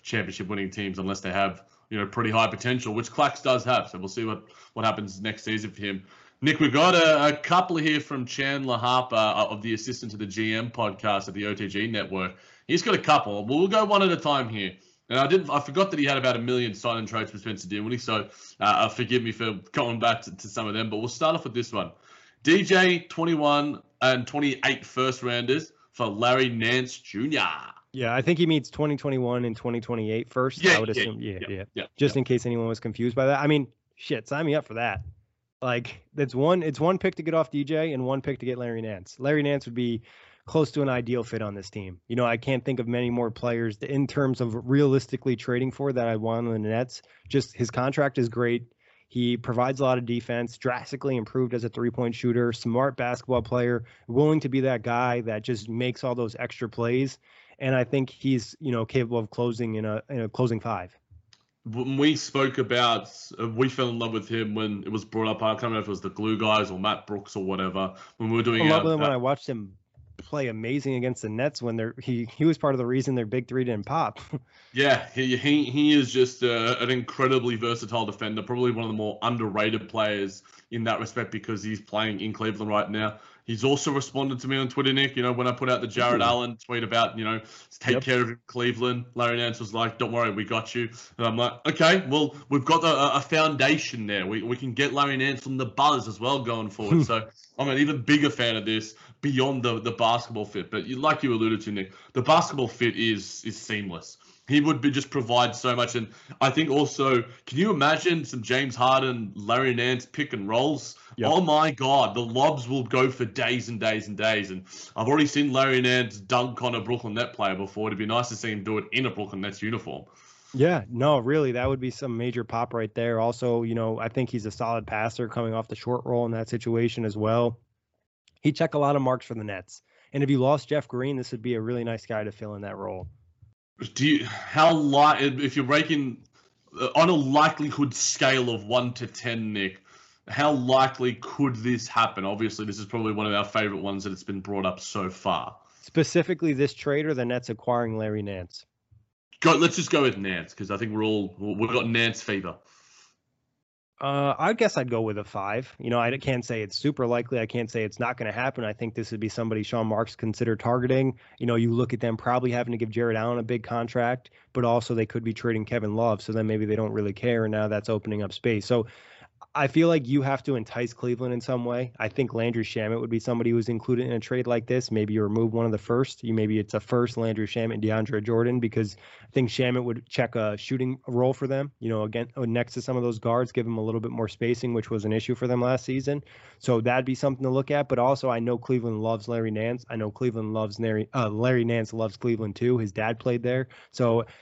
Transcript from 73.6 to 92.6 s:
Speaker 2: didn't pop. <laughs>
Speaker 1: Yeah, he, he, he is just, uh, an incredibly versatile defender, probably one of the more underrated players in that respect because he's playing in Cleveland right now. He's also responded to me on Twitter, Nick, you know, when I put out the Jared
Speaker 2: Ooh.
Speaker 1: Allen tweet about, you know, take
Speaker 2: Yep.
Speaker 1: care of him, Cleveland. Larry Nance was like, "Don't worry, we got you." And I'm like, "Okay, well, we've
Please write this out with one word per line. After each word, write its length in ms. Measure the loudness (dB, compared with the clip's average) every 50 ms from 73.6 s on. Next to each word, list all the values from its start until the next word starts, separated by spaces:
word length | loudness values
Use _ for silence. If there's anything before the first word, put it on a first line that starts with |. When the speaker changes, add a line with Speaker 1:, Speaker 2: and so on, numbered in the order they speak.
| 0
Speaker 2:
didn't 220 | 0 -2 -4 -4
pop. 340 | -2 -2 -2 -2 -2 -4 -8 -12
<laughs> 40 | -10 -10 -10 -10 _ _ _ -20 _ 0
Speaker 1:
Yeah, 340 | 2 4 4 4 2 0 -4 -4
he, 220 | -2 0 0 0
he, 260 | 2 2 4 4 4 2
he 300 | 2 2 4 6 6 6
is 200 | 6 6 4 4
just, 300 | 4 4 2 2 0 0
uh, 320 | 2 2 2 2 2 2 2
an 120 | 2 0
incredibly 640 | 0 0 -2 -4 -2 2 2 4 4 4 2 0 -2
versatile 500 | -2 -2 -2 -2 -2 -4 -4 -2 -2 -2
defender, 380 | -2 -4 -6 -6 -4 -4 -4 -4
probably 260 | -4 -2 0 2 2
one 140 | 2 0 -2
of 60 | -4
the 80 | -4
more 200 | -2 -4 -4 -4 -2 -2
underrated 640 | -2 0 0 -2 0 0 2 2 2 0 -2 -4 -4
players 540 | -2 0 0 0 0 0 -2 -4 -6 -10 -20 -20 -20 -20 _ -8
in 140 | -6 -2 0
that 160 | 0 0 -2
respect 320 | -4 -4 -4 -6 -4 -4
because 320 | -6 -8 -6 -6 -6 -6 -6
he's 180 | -6 -8 -8
playing 380 | -8 -4 -2 -2 -2 -2 -2 -4
in 120 | -6 -6
Cleveland 380 | -4 -4 -4 -4 -4 -4 -2 0
right 180 | 0 0 0
now. 300 | 0 -2 -2 -2 -2 -4 -8 -16 -20 -20 _ _
He's 180 | -8 -4 0 2
also 280 | 2 2 2 2 0
responded 500 | 0 0 -2 -2 -2 -2 -2 -2 -4 -4
to 60 | -4
me 100 | -2 -2
on 100 | -2 -2
Twitter, 260 | -2 -2 0 2 2 2
Nick, 220 | 2 2 0 0
you 80 | 0 0
know, 80 | 0
when 160 | 0 0 0
I 60 | 0 0
put 160 | 0 0 0
out 120 | 0 0
the 60 | 0
Jared 340 | -2 0 2 2 4 4 4
Speaker 2:
Ooh. 40 | 4
Speaker 1:
Allen 320 | 4 2 2 0 -4 -6 -10 -8
tweet 200 | -6 -4 -4 -2
about, 340 | 0 2 2 2 2 0
you 60 | -2 -2
know, 180 | -2 -2 -4 -6 -10 -20 -20 -20 -20 -18 -4
take 140 | 0 0 2
Speaker 2:
Yep. 100 | 2 2
Speaker 1:
care 180 | 2 2 2
of 80 | 2 0
him, 120 | -4 -8 _
Cleveland. 600 | -8 -4 0 0 0 0 0 0 0 0 -2 -6 -6 -2
Larry 220 | 0 0 0 2
Nance 220 | 0 -2 -2 -4 -6
was 140 | -8 -6 -2
like, 240 | -2 -2 -2 -2
"Don't 140 | -2 -4 -2
worry, 200 | 0 0 0 0
we 120 | 0 -2 -2
got 320 | -2 -2 -2 -2 -4 -4
you." 140 | -4 -4 -4 -6 -12 -20 -14 _
And 80 | -2 0
I'm 120 | 0 2
like, 160 | 2 0 0 -2 -2 -2
"Okay, 400 | 0 2 6 6 6 6 4 2
well, 280 | 2 2 2 2 0 -2 -6 -4 -2
we've 160 | 0 0